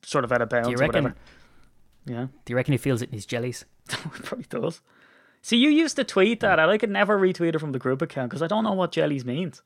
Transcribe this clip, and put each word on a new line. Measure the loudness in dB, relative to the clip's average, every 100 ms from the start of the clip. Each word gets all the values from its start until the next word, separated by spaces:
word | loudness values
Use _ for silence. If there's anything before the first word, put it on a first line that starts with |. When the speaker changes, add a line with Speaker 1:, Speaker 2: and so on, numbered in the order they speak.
Speaker 1:
sort | -4 -2
of | 0
out | 0
of | 0
bounds | 0 0
Speaker 2:
Do |
you | 0
Speaker 1:
or | 0
whatever. | 0 -2
Speaker 2:
reckon? | -4 -16 -20 _ -20 -20 _ _ _
Speaker 1:
Yeah. | -10 -8 -8
<laughs> | -10
Speaker 2:
Do | -4
you |
reckon | -2 0
he | 0
feels | 0 -2
it | -2
in |
his | -10
jellies? | -8 -6 -6 -8 -16 _ -10
Speaker 1:
He | -10 -10 -14
probably | -12 -12 -8
does. | -4 -4 -6 _ _ _ _ _ _
See, | 0 4
you | 6
used | 4 2 0
to |
tweet | 0 2 2 2
that, | 2 4
and | 4
I | 4
could | 0
never | 2 2 4
retweet | 2 2 0
it | 0
from | -2
the | -2
group | -2 -2
account | -2 -4 -6
'cause | -4
I | -2
don't | 0
know | 0
what | 0 0
jellies | 0 0 -2
means. | -4 -4 -6 -8